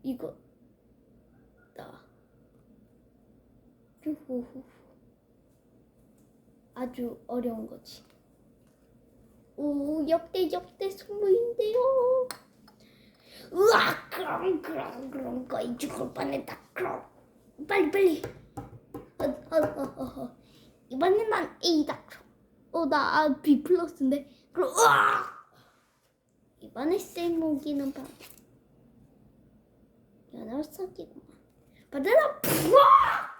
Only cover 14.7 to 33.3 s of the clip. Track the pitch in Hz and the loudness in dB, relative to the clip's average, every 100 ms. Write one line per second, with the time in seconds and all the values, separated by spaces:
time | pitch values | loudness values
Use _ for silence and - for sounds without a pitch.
14.7 | 311 269 247 269 269 254 247 254 233 247 | -10 -10 -12 -12 -10 -8 -8 -6 -6 -6
15.7 | 240 294 - - - 139 139 - - - | -6 -8 -6 -8 -6 -6 -6 -8 -16 -14
16.7 | - - - - _ _ _ _ - 294 | -6 -6 -6 -12 _ _ _ _ -18 -2
17.7 | 403 311 392 381 302 - - - - - | 2 2 4 4 4 -4 -14 -18 -16 -16
18.7 | - - - - _ 269 - - 320 302 | -18 -18 -18 -18 _ -4 -4 -2 0 0
19.7 | - 269 - 262 - 254 - - - - | -2 -10 -8 -12 -10 -14 -14 -20 -20 -20
20.7 | _ _ 262 349 403 440 415 330 - 339 | _ _ -2 2 2 2 -2 -4 -4 0
21.7 | 330 294 - - - - _ _ _ _ | 2 0 -6 -12 -20 -20 _ _ _ _
22.7 | 330 320 294 - - 311 262 302 269 - | -4 0 0 2 2 2 0 4 4 6
23.7 | 359 339 - 269 285 - - _ - 320 | 0 0 -2 -2 -2 -4 -20 _ -4 -2
24.7 | - 466 139 - - - - - _ _ | 4 6 6 4 2 -4 -14 -20 _ _
25.7 | _ _ _ _ _ _ _ _ _ - | _ _ _ _ _ _ _ _ _ -18
26.7 | - 294 381 - 349 339 330 320 285 294 | -6 -2 -2 -4 -6 -2 0 0 -2 -2
27.7 | 285 277 277 269 - - - _ - _ | -4 -4 -8 -16 -18 -20 -20 _ -20 _
28.7 | _ _ _ - _ - _ - _ _ | _ _ _ -20 _ -20 _ -20 _ _
29.7 | _ _ _ _ _ _ 240 220 254 302 | _ _ _ _ _ _ -16 -10 -8 -8
30.7 | - 370 - - - - - _ _ _ | -10 -12 -12 -18 -18 -20 -20 _ _ _
31.7 | _ _ 277 277 523 605 - - 320 311 | _ _ -4 4 4 4 -2 -2 0 8
32.7 | 508 - - - - - | 8 10 8 6 0 -6